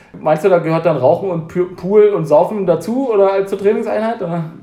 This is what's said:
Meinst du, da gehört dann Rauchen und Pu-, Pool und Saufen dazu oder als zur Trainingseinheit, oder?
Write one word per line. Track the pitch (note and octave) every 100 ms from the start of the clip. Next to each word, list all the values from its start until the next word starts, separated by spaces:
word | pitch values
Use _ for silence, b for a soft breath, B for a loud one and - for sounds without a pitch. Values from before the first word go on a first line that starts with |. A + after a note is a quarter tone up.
| B -
Meinst | D#3 D#3+
du, | G3+
da | F3
gehört | D#3+ E3 E3
dann | C#3+
Rauchen | C3 F3 F#3+
und | E3 D#3
Pu-, | F3 F3+
Pool | F3+ F3+ G#3 G#3
und | F#3+ D#3
Saufen | D3+ F3 G#3+ F3+
dazu | D#3+ G#3+ B3 C4+
oder | G#3 G3
als | G3 F#3+
zur | G3
Trainingseinheit, | G3 A#3 A3 G#3 A3 A#3
oder? | F3 E3+ D#3+ -